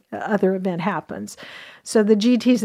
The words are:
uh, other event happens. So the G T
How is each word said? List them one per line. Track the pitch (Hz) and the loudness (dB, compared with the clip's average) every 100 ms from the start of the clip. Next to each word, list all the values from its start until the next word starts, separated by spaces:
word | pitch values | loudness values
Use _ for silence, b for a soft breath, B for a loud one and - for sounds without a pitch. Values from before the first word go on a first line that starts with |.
| _ | _
uh, | 208 | -10
other | 170 208 190 190 | -4 0 0 0
event | 185 175 | -4 -4
happens. | 180 160 - - 208 - B B B B | -4 -6 -8 -12 -12 -14 B B B B
So | - 226 | -2 2
the | 214 214 | 4 4
G | 233 240 | 4 2
T | 247 240 | 2 2